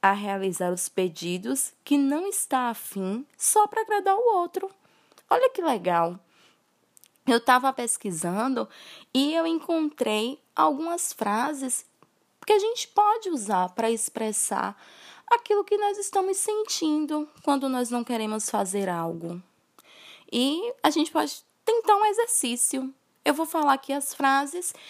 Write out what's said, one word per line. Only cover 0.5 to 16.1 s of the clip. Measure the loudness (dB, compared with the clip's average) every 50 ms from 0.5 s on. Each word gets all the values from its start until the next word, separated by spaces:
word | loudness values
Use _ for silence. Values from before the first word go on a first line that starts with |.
| -2 -2 -2 -2 -2
os | -2 -4 -4
pedidos | -2 -2 -2 -2 -2 -4 -6 -4 -4 -4 -4 -4 -4 -2 -4 -6 -8 _ -4
que | 0 2
não | 2 4 2 0 -2 -2
está | -4 -4 -4 -4 -2 0 0 0 -2
afim | -4 -6 -8 -10 -8 -6 -4 -4 -4 -6 -8 -12 _ -4
só | -2 2 4 4 4
pra | 2 2 -2
agradar | -2 0 0 0 2 2 2
o | 4 4 4 4
outro. | 4 2 0 -4 -6 -6 -8 -10 _ _ _ _ _ _ _ _ _ -2 0 2
Olha | 4 4 2
que | 2 0 0
legal! | 0 0 0 0 0 2 2 2 0 -2 -6 _ _ _ _ _ _ _ _ _ _ _ _ _ _ _ -20 _ _ _ _ 0
Eu | 2 2 4
tava | 6 6 6 6 6 2 -2
pesquisando | -2 -2 -4 -4 -4 -4 -6 -4 -4 -4 -2 -2 -2 -2 -2 -2 -2 -4 -6 -8 -20 -20 -20 -20 -20 -10 _ 0
e | 0 2 2 2
eu | 0 0
encontrei | 0 0 -2 -2 -2 0 0 0 -2 -2 -2 -2 0 0 0 -2 -2 -6 -8 _ _ 0
algumas | 2 2 2 2 0 -4 -4 -4 -4 -4 -6
frases | -6 -4 -4 -2 0 0 -2 -2 -4 -4 -6 -4 -4 -4 -6 _ _ _ _ _ _ _ _ _ _ _ 0
que | 2 2
a | 4
gente | 2 0 -2 -4 -8 -4
pode | 2 2 4 4 4 0 0 -4
usar | -4 -4 -2 0 0 0 0 0
pra | -2 -2 0 0
expressar | 0 0 -2 -4 -6 -4 -4 -4 -2 -2 -2 -2 -2 -2 -2 -4 -6 -10 -16 -20 -20 -20 -20 -20 -20 -12 -4
aquilo | 0 0 0 2 2 0 0 2
que | 2 0 2
nós | 2 0 -2
estamos | -2 -4 -2